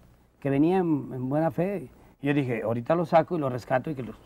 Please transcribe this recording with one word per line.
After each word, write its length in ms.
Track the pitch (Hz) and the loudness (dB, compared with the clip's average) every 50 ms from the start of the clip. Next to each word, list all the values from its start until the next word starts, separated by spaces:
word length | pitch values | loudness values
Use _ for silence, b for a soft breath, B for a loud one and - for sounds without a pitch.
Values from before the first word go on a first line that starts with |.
| - - - _ _ _ _ _ | -20 -20 -20 _ _ _ _ _
que 100 | - 135 | -2 2
venía 280 | 139 139 156 175 190 | 4 4 4 4 4
en, 340 | 190 175 165 151 135 120 123 131 | 4 2 2 0 0 -2 -6 -8
en 160 | 127 127 131 | -6 -4 -2
buena 220 | 143 156 165 160 | 0 0 0 0
fe. 380 | - 165 175 202 202 175 131 - b b b b b _ | 0 -2 -2 -2 -4 -6 -10 -12 b b b b b _
Yo 120 | 139 143 143 | -2 0 0
dije, 300 | 147 131 127 117 110 101 | 0 0 0 -2 -2 -2
"Ahorita 320 | 110 117 120 120 - 165 | -2 -2 -2 0 0 0
lo 100 | 175 165 | 0 2
saco 300 | - 175 160 156 - 180 | 4 4 4 4 2 0
y 40 | 160 | -2
lo 100 | 139 131 | -2 -2
rescato 420 | 123 120 - - 135 127 - 165 | -4 -6 -2 -2 -2 -2 -2 -4
y 40 | 143 | -8
que 60 | 131 | -8
lo, 120 | 117 104 - - - | -10 -10 -12 -16 -20